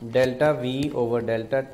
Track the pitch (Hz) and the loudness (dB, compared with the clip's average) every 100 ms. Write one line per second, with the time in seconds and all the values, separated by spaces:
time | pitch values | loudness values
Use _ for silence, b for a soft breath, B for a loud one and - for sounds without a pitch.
0 | 117 123 131 123 151 143 123 131 143 123 | -2 2 2 2 2 2 -2 -2 -2 0
1 | 120 120 113 113 110 135 131 | 0 0 0 -2 0 -2 -2